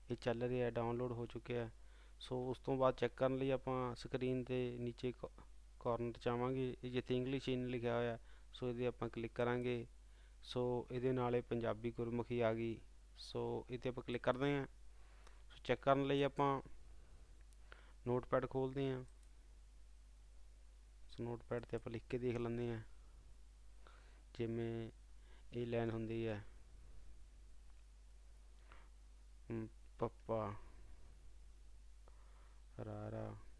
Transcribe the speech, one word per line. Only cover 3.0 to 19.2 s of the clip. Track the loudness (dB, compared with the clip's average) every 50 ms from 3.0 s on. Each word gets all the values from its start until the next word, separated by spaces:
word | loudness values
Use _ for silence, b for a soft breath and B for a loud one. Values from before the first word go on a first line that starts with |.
| 4 2 4
ਕਰਨ | 4 4 6 6
ਲਈ | 4 4 4
ਆਪਾਂ | 4 4 4 2 2 2 2 2 0
ਸਕਰੀਨ | -2 -2 0 0 2 4 4 4 4 2
ਦੇ | 2 2 2 2 2 0 0
ਨੀਚੇ | 0 -2 -2 0 0 0 0
ਕੋ-, | -2 -6 -8 -8 -12 -14 -14 -14 -16 -16 -16 -16 -2
ਕਾਰਨਰ | 2 2 4 4 4 0 0 0
'ਚ | 2 2
ਆਵਾਂਗੇ, | 4 4 4 4 4 4 2 0 0 -2 -4
ਇਹ | 0
ਜਿੱਥੇ | 2 2 4 4 4
ਇੰਗਲਿਸ਼ | 4 4 4 2 2 2 2
ਇਨ | 2 4 2
ਲਿਖਿਆ | 2 0 2 4 4 4
ਹੋਇਆ, | 4 4 4 2 -2 b b b b b b -6
ਸੋ | -2 0 0
ਇਹਦੇ | 2 4 2
ਆਪਾਂ | 2 2 2 -2 -2
ਕਲਿੱਕ | 0 0 -2 0 2
ਕਰਾਂਗੇ। | 4 4 4 4 4 4 2 2 2 0 -4 -8 -14 b b b b b b b b -12
ਸੋ | -2 2 2 4 4 4 2 0 0
ਇਹਦੇ | 0 2 4 4 6
ਨਾਲ | 6 6 6 6
ਇਹ | 4 4
ਪੰਜਾਬੀ | 4 2 4 4 4 2 2 0 -2
ਗੁਰਮੁਖੀ | 0 0 0 2 2 2 2 2 4 6
ਆ | 6 6 6
ਗਈ। | 4 2 0 0 -2 -6 -12 -16 -18 -18 -18 -14 -12
ਸੋ | -10 -6 -2 -2 0 0 0 -2 -2 -4
ਇਹ | -6 -2
'ਤੇ | 0 0
ਆਪਾਂ | -2 0 -2
ਕਲਿੱਕ | -2 -2 4 4
ਕਰਦੇ | 4 6 6 6 6 6 4
ਹਾਂ। | 2 0 -4 -10 -14 -14 B B B B B B B B B B B B
ਸੋ | -14 -6 2
ਚੈੱਕ | 2 2 6
ਕਰਨ | 8 8 8 8 8
ਲਈ | 6 6 6 6
ਆਪਾਂ | 4 6 6 6 6 6 4 0 -4 -10 -10 -10 -12 -14 -14 -14 -16 -16 -16 -16 -16 -18 -18 -18 -18 -18 -16 B B B B B B B B 0
ਨੋਟਪੈਡ | 2 2 2 4 4 4 4 4 4
ਖੋਲ੍ਹਦੇ | 2 2 2 2 2 2 2 2
ਹਾਂ। | 2 0 -4 -8 -12 -16